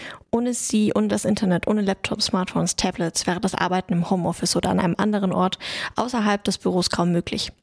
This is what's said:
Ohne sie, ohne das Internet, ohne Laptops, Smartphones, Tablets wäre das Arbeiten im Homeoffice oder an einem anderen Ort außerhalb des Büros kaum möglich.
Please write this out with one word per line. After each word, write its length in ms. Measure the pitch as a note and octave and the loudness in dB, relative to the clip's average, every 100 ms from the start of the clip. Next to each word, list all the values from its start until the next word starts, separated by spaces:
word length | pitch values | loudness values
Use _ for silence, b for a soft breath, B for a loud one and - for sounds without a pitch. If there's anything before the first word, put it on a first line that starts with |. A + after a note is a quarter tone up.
| B B - | B B -4
Ohne 240 | A#3 B3 | 0 0
sie, 380 | A#3+ - G#3+ G#3+ | -2 0 2 4
ohne 140 | G#3 G#3+ | 2 2
das 160 | G#3 | 0
Internet, 440 | A3 G#3 F#3 F3 - | 0 0 2 2 2
ohne 140 | G#3+ | 0
Laptops, 440 | G3 F#3+ - - - | 0 -2 -4 -4 0
Smartphones, 500 | F#3 F3+ E3+ E3+ - | 0 0 0 -2 0
Tablets 500 | F#3 - E3+ - - | -2 0 -2 -2 -2
wäre 120 | F3+ | 0
das 160 | G3 - | -2 0
Arbeiten 380 | F3+ F#3 - | 0 0 0
im 160 | F3 E3+ | 0 2
Homeoffice 480 | F#3 E3+ E3+ F3 F3 | 0 0 -2 0 0
oder 140 | F#3 | 0
an 100 | F3 | 2
einem 140 | F3 - | 2 2
anderen 340 | G#3 G#3 F#3+ | 0 0 0
Ort 260 | F#3 F#3 - B B B - | 2 0 -2 B B B -4
außerhalb 480 | A#3+ B3 G#3 G3+ | -2 0 2 2
des 140 | - - | 0 -2
Büros 320 | F#3 F3+ F3+ | 0 0 0
kaum 240 | - F3 | 2 2
möglich. 400 | E3+ - - - - | 2 0 -4 -6 -12